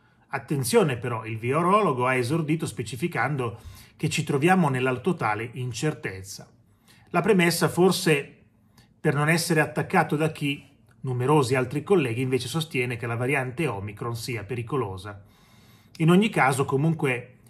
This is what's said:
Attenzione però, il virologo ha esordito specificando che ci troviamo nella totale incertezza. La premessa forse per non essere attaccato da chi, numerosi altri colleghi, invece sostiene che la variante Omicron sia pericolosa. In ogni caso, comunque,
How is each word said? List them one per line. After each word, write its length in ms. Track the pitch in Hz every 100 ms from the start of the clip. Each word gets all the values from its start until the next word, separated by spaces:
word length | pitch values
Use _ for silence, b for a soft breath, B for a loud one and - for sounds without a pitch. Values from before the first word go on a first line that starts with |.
| b b b
Attenzione 720 | 135 - 143 120 226 165 120
però, 260 | 123 113
il 140 | 113 113
virologo 680 | 120 147 175 208 190 127 123
ha 100 | 131
esordito 500 | 120 165 147 160 -
specificando 920 | - 113 127 170 131 127 143 117 95 B B B _
che 140 | 156
ci 140 | -
troviamo 440 | - 151 170 190 147
nella 260 | 127 131 123
totale 500 | 190 170 117 107 113
incertezza. 1000 | 131 123 - 156 151 110 95 95 - - _ _ b b b b
La 140 | 175
premessa 480 | 185 196 170 165 160
forse 760 | 170 185 180 170 143 - - _ _ _ b b _
per 140 | 156
non 160 | 139 151
essere 300 | 170 165 156
attaccato 560 | 151 160 - 190 156 151
da 140 | 156
chi, 360 | 156 143 143 - _ _ _
numerosi 520 | 131 123 131 156 120 131
altri 260 | 127 143
colleghi, 380 | 151 196 127 113
invece 260 | 131 131 123
sostiene 500 | 160 156 131 123 117
che 120 | 117
la 80 | 117
variante 500 | 123 143 127 120 156
Omicron 480 | 101 104 101 120
sia 300 | 117 - 113
pericolosa. 800 | 101 120 117 143 101 92 104 98 b b b b b b b -
In 140 | 160
ogni 180 | 180 220
caso, 360 | 156 131 127
comunque, 760 | 135 135 160 160 139 120 - -